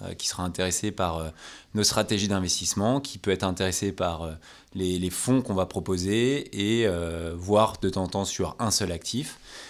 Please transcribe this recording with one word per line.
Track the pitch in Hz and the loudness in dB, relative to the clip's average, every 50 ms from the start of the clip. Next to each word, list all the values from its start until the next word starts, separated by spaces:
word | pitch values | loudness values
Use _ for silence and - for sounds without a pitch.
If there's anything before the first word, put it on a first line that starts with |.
| 95 | -12
euh, | 90 87 | -10 -8
qui | - - | -6 -6
sera | - - - 90 | -6 -4 -2 -4
intéressé | 90 85 - 92 92 90 - - 107 | -4 -2 0 0 0 0 0 -2 -2
par, | - - 92 87 82 82 | 0 0 0 0 0 -2
euh, | 80 80 - - - - - - - - - | -4 -6 -8 -12 -16 -18 -18 -20 -12 -4 0
nos | 107 104 | 2 2
stratégies | - - 113 110 - 113 98 104 | 4 4 2 2 4 2 2 2
d'investissement, | 98 101 95 92 90 - - 90 - - 98 101 117 131 139 | 2 2 2 2 0 0 0 -2 -2 0 2 2 2 2 0
qui | 139 - - | -2 -6 -10
peut | 92 - 101 | -4 0 0
être | 95 92 101 | 0 2 2
intéressé | 95 90 - 95 92 87 - 104 98 90 | 0 0 0 0 0 0 0 -2 -2 -2
par, | - 92 87 82 80 82 | 0 -2 -2 -2 -2 -6
euh, | 80 80 80 - - - - - _ - | -8 -8 -10 -14 -20 -20 -20 -20 _ -4
les, | 95 92 90 90 90 | -2 0 0 2 0
les | 90 90 | 0 -2
fonds | - - - 123 131 131 | -2 -2 2 2 2 2
qu'on | 117 - 98 | 2 2 0
va | 92 90 | 0 0
proposer | 90 - 98 90 98 95 87 90 98 104 113 120 131 139 - - - | 0 -2 -4 -2 0 -2 0 0 2 2 4 4 2 2 0 -4 -4
et, | - 101 101 104 113 117 113 | -2 0 2 2 4 4 4
euh, | 101 87 85 85 82 85 82 85 82 85 | 4 2 0 0 -2 -2 -4 -4 -4 -6
voir | 87 87 98 104 104 110 104 104 - | -6 0 4 6 6 6 6 2 0
de | 104 | -2
temps | 95 - 95 92 | 0 0 0 -2
en | |
temps | 90 - 98 98 | 0 0 -2 -2
sur | - - - 92 78 - - | -2 -2 -2 -2 -2 -2 -2
un | 117 107 | 0 0
seul | - - 104 87 | 2 2 0 0
actif, | 85 80 - - - 120 151 - - - - - - - - | -2 -4 -6 -4 -4 -4 -4 -6 -10 -14 -18 -18 -16 -16 -16